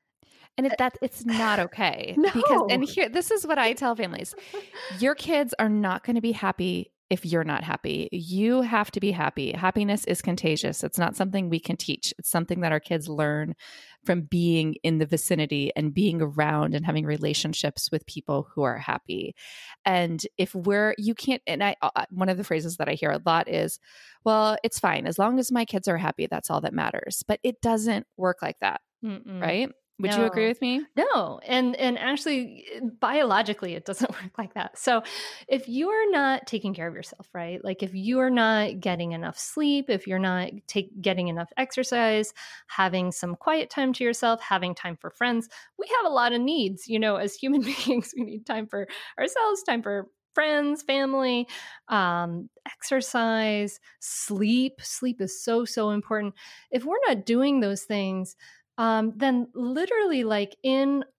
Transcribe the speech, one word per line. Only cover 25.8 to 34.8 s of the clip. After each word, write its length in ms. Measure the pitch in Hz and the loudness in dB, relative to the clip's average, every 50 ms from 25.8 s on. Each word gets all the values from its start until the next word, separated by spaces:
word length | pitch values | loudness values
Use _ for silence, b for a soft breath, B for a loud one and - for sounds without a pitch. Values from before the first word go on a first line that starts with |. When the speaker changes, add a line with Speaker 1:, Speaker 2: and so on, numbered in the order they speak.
| - - | 0 0
Speaker 1:
are 80 | 175 | 0
happy, 300 | 165 180 156 - - 160 | 0 0 -2 -2 -2 -4
that's 220 | 160 - 160 - - | -4 -4 -4 -4 -2
all 120 | - - | -2 -2
that 120 | - 160 - | -2 -2 -2
matters." 500 | 160 156 - - - - - 196 - - | -2 -2 -2 -2 -4 -6 -6 -8 -6 -2
But 140 | - 214 - - | -2 -2 0 0
it 180 | 247 233 - | -2 -2 0
doesn't 460 | - 233 226 220 214 233 214 202 - _ _ | 0 2 2 2 2 0 0 -2 -4 _ _
work 260 | - 185 180 175 - | -2 0 0 0 -2
like 180 | - 151 - - | -4 -8 -4 -2
that, 200 | - - - - _ _ _ _ - | -2 -2 -2 -4 _ _ _ _ -8
Speaker 2:
Mm-mm. 380 | 220 196 190 - - 190 185 | -8 -8 -8 -10 -10 -8 -4
Speaker 1:
right? 280 | 175 165 170 202 254 277 - _ _ _ _ - | -2 0 0 0 -2 -4 -6 _ _ _ _ -2
Would 140 | 196 190 208 | 0 2 2
you 100 | 202 233 | 4 2
agree 200 | 220 185 214 220 | 2 2 2 2
Speaker 2:
No. 40 | 226 | 2
Speaker 1:
with 120 | 240 - | 0 0
me? 240 | 269 247 254 269 302 - - | 0 -2 0 -2 -4 -4 -2
Speaker 2:
No. 440 | - 339 539 508 262 185 - - - - | 0 2 2 2 2 0 -2 -6 -8 -4
And, 300 | - 247 254 254 247 254 | -2 0 2 2 2 0
and 220 | - 262 254 240 - | 0 0 0 0 0
actually, 640 | 226 254 285 285 285 320 294 262 247 - - - - - - - 262 226 240 - | -2 -2 -2 -2 -2 -2 -2 -2 -2 -6 -10 -16 -16 -14 -10 -6 -6 -6 -4 0
biologically, 760 | - 220 262 302 294 233 196 208 226 202 208 - - 180 170 | 0 2 4 4 4 4 4 4 2 0 -2 -4 -6 -8 -8
it 100 | 156 - | -8 -8
doesn't 240 | - 196 - 240 - | -6 -4 -2 -2 -2
<laughs> 140 | 190 - 185 | -2 -4 -12
work 140 | 185 - | -10 -6
like 180 | - 214 185 - | -6 -6 -6 -6
that. 220 | 202 180 - - | -8 -8 -8 -8
So 260 | - | -4